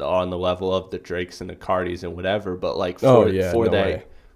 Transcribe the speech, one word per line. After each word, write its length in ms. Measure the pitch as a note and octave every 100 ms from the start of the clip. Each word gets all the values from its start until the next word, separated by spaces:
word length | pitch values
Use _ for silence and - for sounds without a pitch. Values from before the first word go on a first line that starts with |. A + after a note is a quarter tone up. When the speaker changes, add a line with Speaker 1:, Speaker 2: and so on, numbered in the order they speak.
Speaker 1:
on 280 | C#2+ F#2 F2+
the 80 | F2+
level 360 | F#2 F2+ F#2
of 180 | F#2 F#2
the 60 | F2+
Drakes 440 | - F2+ F2+ -
and 80 | F2+
the 80 | F2
Cardis 460 | - F#2 F2+ F2
and 120 | F2+ E2+
whatever, 400 | F#2 G#2 F#2+ F2+
but, 220 | F2 -
like, 260 | F#2 F2+
Speaker 2:
Oh, 200 | C3 B2
Speaker 1:
for, 60 | G#2
Speaker 2:
yeah, 220 | F#2+ F#2
Speaker 1:
for 140 | A2+ A2+
Speaker 2:
no 60 |
Speaker 1:
that, 140 | G2+ G2
Speaker 2:
way. 180 | - - - -